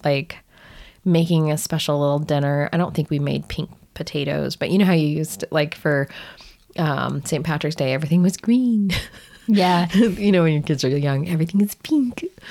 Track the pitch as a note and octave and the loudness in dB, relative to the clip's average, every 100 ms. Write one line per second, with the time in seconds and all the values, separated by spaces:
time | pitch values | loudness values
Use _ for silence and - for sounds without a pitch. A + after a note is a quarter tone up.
0 | D3 C#3 - - _ _ - - - _ | -2 -2 -2 -14 _ _ -20 -20 -20 _
1 | F#3 E3 E3+ E3 D3+ D3+ - D#3 - C#3+ | 2 2 4 2 2 0 -2 -2 0 0
2 | C#3+ C#3+ D3+ D3 C#3+ C#3+ C#3+ E3+ F3 D#3 | 2 0 0 0 2 0 0 0 0 -2
3 | D3+ D3 C#3+ C#3+ - - - - _ - | -2 -2 -2 -4 -6 -8 -8 -12 _ -14
4 | E3 D3+ C#3+ D3 C#3 - - F#3+ F#3 E3 | -8 -4 -4 -4 -4 -6 -2 2 4 2
5 | D3+ D#3 D#3 - - D3+ D3+ - D#3 C#3+ | 2 -2 -4 -8 -4 -2 -2 -2 -2 0
6 | C#3 - - - - _ _ - D#3 C3+ | -2 -8 -20 -20 -20 _ _ -4 -2 -2
7 | B2+ C#3+ - D3+ E3 D3 D3+ D#3+ C3 C3+ | -4 -4 -4 -4 -2 -2 -4 -4 -2 -2
8 | D3+ F3 F3+ - A3 B3 B3 A3 G3 F3 | 0 2 2 0 0 2 2 0 0 -2
9 | - - - - - G3+ F3+ F3 F3 F#3+ | -6 -18 -20 -12 0 2 4 2 2 2
10 | A#3 G#3+ G3+ F3+ E3 D3+ C#3+ C#3 C3 C#3+ | 2 2 2 4 4 2 0 -2 0 0
11 | C#3+ C#3 F3 E3 E3+ G3+ G#3 - - D#4 | 0 -2 -2 -2 0 2 0 -2 -2 0
12 | B3 - F4+ - - | 0 -4 -12 -12 -20